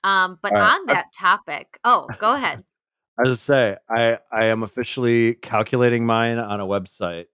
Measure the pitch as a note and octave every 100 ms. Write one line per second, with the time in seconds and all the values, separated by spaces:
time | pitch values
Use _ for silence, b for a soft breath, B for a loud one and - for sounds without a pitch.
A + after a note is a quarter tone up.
0 | F#3+ G3 F#3 F3+ G#3 G#3 G#3+ E4+ F#4+ F3+
1 | - - F#3 G#3 - D3 - - A#3+ A3+
2 | - B2 G#3+ C#4 G#3+ C#3 - _ _ _
3 | _ - B2+ B2 - C#3 A2+ G2 _ A2+
4 | A#2 A#2 _ A2+ A2 A2+ G#2+ - A#2 -
5 | B2 A#2 A#2 A#2+ - G#2+ G#2+ B2 B2 A#2+
6 | A#2 A2+ A#2 A#2 G#2+ G#2 G2 G2+ F#2 -
7 | F2+ E2+ F2